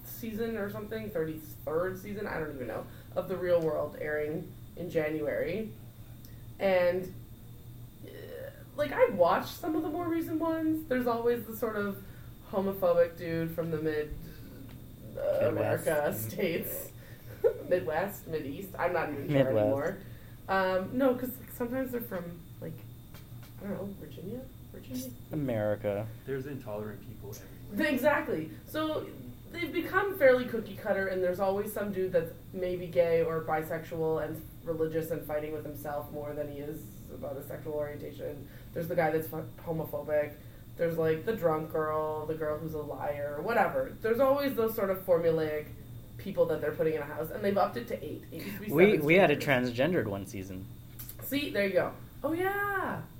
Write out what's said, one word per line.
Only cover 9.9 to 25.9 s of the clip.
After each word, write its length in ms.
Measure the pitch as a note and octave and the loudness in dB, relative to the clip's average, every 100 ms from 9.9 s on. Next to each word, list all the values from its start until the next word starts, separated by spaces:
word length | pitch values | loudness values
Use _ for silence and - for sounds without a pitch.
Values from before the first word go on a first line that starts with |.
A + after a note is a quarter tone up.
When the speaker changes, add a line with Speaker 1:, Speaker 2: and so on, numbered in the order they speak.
Speaker 1:
more 160 | E4 E4+ | -2 0
recent 320 | E4 E4 D#4+ | 0 0 0
ones. 460 | E4 D#4+ D#4+ D#4 - | 0 2 2 0 0
There's 180 | B3+ A#3+ | 0 2
always 380 | A3+ A#3 A#3+ | 2 2 2
the 120 | A3 A3 | -2 -4
sort 200 | A3+ G#3 | -2 0
of 200 | G3+ F#3+ - - - - - | -2 -4 -10 -14 -14 -14 -4
homophobic 640 | G3+ G3 F#3+ F3 E3+ E3+ - | 0 0 4 6 8 6 2
dude 320 | E3+ E3 E3 | -2 0 0
from 180 | E3 E3 | -2 -2
the 80 | D#3 | 0
mid, 360 | D#3 D3+ D3+ - - - - - - - - - - - | 2 0 -2 -6 -8 -12 -14 -14 -14 -14 -14 -14 -10 -2
uh, 260 | - - A#2 | 2 4 4
Speaker 2:
Midwest. 360 | A2+ G#2+ - E3+ | 4 2 2 2
Speaker 1:
America 280 | D3+ D3+ G3 | 2 2 0
states. 680 | A2+ - F#3 E3 - - - - - - - - | -4 0 0 0 -2 -6 -10 -14 -16 -16 -14 2
<laughs> 260 | - - - | 2 2 2
Midwest, 600 | F3+ D#3+ D#3 G3 - D#3+ | 2 4 0 0 -4 -6
Mideast. 380 | D#3 C3+ - G3 - | -4 -4 -8 -8 -2
I'm 140 | F3 | 0
not 180 | F3 D3+ | 2 0
even 180 | C#3+ - | -4 2
sure 160 | C#3+ | 4
Speaker 2:
Midwest. 140 | C3 A2 | 6 6
Speaker 1:
anymore. 380 | G#2 C#3 D#3+ F#3+ - - - - - | 6 4 0 -4 -12 -14 -14 -14 0
Um, 420 | F#3+ F#3 F#3 F#3+ | 2 4 2 0
no, 220 | B3 C4+ | 4 4
'cause, 160 | B3 B3+ - | 4 -2 -6
like, 100 | - - | -14 -6
sometimes 360 | A#3+ C4 B3+ | -4 -2 -2
they're 80 | A#3+ | -4
from, 240 | - F#3 F3 E3+ - - | -4 -6 -6 -10 -14 -12
like, 120 | E3 D#3+ - - - - - - - - | -10 -10 -12 -16 -16 -16 -14 -14 -14 -12
I 60 | G3+ | -8
don't 80 | F3+ | -6
know, 160 | G3+ F#3+ | -6 -10
Virginia? 400 | D#3 - F3 B3 - - - | -12 -12 -8 -8 -10 -14 -16
Virginia? 380 | - - B3+ B3+ - - | -16 -10 -8 -8 -12 -6
Speaker 2:
America. 720 | D#3 C3+ A2+ G#2 G#2 G#2+ | -2 0 2 2 2 0